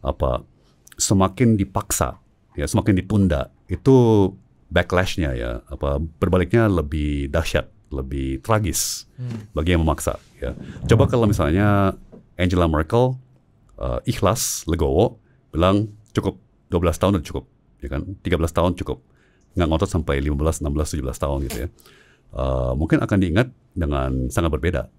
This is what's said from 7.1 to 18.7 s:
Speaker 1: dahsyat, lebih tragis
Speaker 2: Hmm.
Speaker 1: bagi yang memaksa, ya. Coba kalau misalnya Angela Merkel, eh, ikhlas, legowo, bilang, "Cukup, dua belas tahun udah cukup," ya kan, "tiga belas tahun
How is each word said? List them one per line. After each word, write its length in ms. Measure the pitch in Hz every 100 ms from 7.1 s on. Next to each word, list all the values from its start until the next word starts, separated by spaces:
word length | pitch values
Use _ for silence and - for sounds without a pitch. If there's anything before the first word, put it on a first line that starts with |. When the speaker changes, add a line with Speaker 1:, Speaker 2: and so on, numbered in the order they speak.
| 71 69
Speaker 1:
dahsyat, 400 | 82 78 - - _ _
lebih 480 | 67 65 69 67 65
tragis 640 | - 110 98 69 - - - -
Speaker 2:
Hmm. 300 | 123 113 104
Speaker 1:
bagi 240 | - 80 85
yang 80 | 80
memaksa, 320 | 73 - - - -
ya. 160 | 64 - - - -
Coba 160 | 113 139
kalau 240 | 127 110
misalnya 640 | 98 76 90 104 101 95 - - - _ -
Angela 300 | 90 90 82
Merkel, 500 | 76 78 117 127 127 - _ _ _ _ -
eh, 220 | - 60 -
ikhlas, 560 | - 95 120 - - -
legowo, 520 | 80 78 73 113 - _ _ _
bilang, 400 | 76 90 101 107 - _
"Cukup, 240 | - 98 - _ _ _
dua 100 | 90
belas 160 | 85 80
tahun 200 | 92 98
udah 80 | 71
cukup," 200 | - - _ _ _
ya 80 | 67
kan, 140 | 69 95 101
"tiga 160 | - 85
belas 160 | 82
tahun 240 | - 87